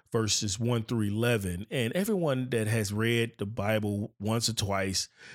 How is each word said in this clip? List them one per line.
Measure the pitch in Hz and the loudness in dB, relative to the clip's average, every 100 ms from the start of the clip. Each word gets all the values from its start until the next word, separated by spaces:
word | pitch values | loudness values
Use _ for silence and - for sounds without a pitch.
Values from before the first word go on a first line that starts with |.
| _ | _
verses | 117 110 - 107 95 | 0 2 0 0 -2
one | 117 120 | 0 0
through | 110 117 | 0 0
eleven. | 104 104 120 117 95 87 107 | 0 2 2 2 0 -4 -4
And | - 113 | -2 0
everyone | 180 208 202 160 131 127 | 0 0 0 0 0 0
that | 120 107 | 0 2
has | 113 98 | 0 0
read | 104 113 117 117 - | 0 2 2 0 -2
the | 104 | -8
Bible | 113 101 110 104 104 104 - | -4 0 0 0 -2 -4 -6
once | 104 113 113 | -2 0 0
or | |
twice | 110 101 98 95 95 - _ - | -2 -2 0 0 -2 -4 _ -20